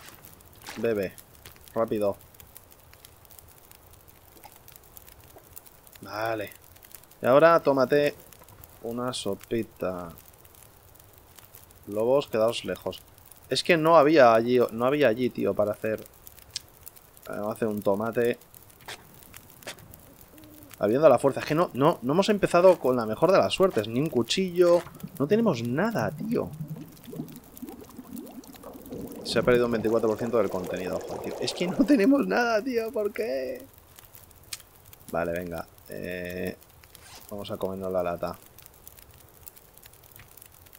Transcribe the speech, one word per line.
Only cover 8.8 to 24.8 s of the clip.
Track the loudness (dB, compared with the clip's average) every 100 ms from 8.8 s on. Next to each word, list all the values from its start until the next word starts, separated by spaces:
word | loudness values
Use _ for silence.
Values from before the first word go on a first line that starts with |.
una | -10 -8 -8
sopita. | -6 -8 -8 -6 -6 -6 -8 -8 -6 -10 -16 -20 -20 -20 -20 -20 -20 -20 -20 -20 -20 -20 -20 -20 -20 -20 -20 -10
Lobos, | -2 2 2 0
quedaos | 0 0 -2
lejos. | -8 -8 -8 -12 -18 -20 -20 -16 -6
Es | -4
que | 2 4
no | 6 8
había | 8 8 8
allí, | 6 4 2 2
no | 0 0
había | 2 2
allí, | 2 -2
tío, | -2 -4
para | 0 -2
hacer, | -2 -6 -6 -10 -20 -20 -20 -18 -18 -18 -20 -20 -20 -20 -20 -12
eh, | -8 -6
hacer | -4 -4
un | -2
tomate. | 0 0 -2 0 0 -2 -10 -20 -20 -20 -18 -18 -18 -20 -20 -20 -20 -20 -18 -18 -20 -20 -20 -20 -20 -20 -20 -20 -16 -4
Habiendo | 0 6 8
la | 8
fuerza. | 4 0
Es | -2
que | 0
no, | 0
no, | 2 2 2
no | 0
hemos | 0 2
empezado | 0 2 6 6 6
con | 2 0
la | -2
mejor | 0 4
de | 4
las | 4
suertes. | 2 2 0 -2
Ni | -2
un | 0
cuchillo. | 0 0 -2 -2 4 4 4